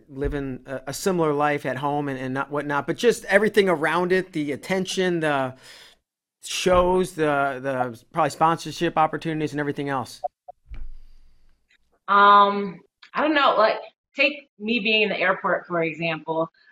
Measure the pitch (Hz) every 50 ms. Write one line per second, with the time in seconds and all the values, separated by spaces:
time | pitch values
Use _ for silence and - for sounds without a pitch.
0 | _ _ 139 135 143 151 147 143 139 135 127 123 - 131 135 127 - - 135 -
1 | - 202 185 175 165 151 147 143 147 147 147 147 - 143 127 127 147 143 143 147
2 | 147 143 135 127 131 127 131 139 143 - 147 147 147 147 147 143 139 - 160 -
3 | - 240 214 - - - 185 208 214 208 214 214 196 190 175 147 156 156 156 175
4 | 180 180 185 185 180 185 - 160 147 143 135 117 - - 190 190 190 - - 190
5 | 185 185 175 170 160 151 147 135 131 127 127 - - - - - - - _ _
6 | _ _ _ _ _ _ _ _ - - - - - 180 180 180 180 180 180 185
7 | 185 180 - 156 156 147 143 139 139 139 131 127 131 139 135 127 127 127 113 113
8 | - _ - 170 160 147 - - 160 160 165 160 - 160 143 - 175 165 - 160
9 | 156 156 - 147 - 165 160 156 151 147 143 147 147 143 143 - 143 139 139 131
10 | 113 - - - - - - _ _ - - _ _ _ - - - - - -
11 | - - - - - - - _ _ _ _ _ _ _ _ _ _ _ _ _
12 | _ - 196 202 202 202 202 202 202 202 202 202 202 190 170 - - _ _ _
13 | - - - 196 277 311 311 285 277 247 - - 214 214 - 277 - - _ _
14 | _ _ _ 277 277 294 294 - - _ _ _ 208 214 240 240 190 226 220 220
15 | 214 202 185 - 170 185 190 - - 185 175 - - - 175 170 165 165 156 151
16 | 170 165 160 156 151 160 160 160 165 - - _ _ _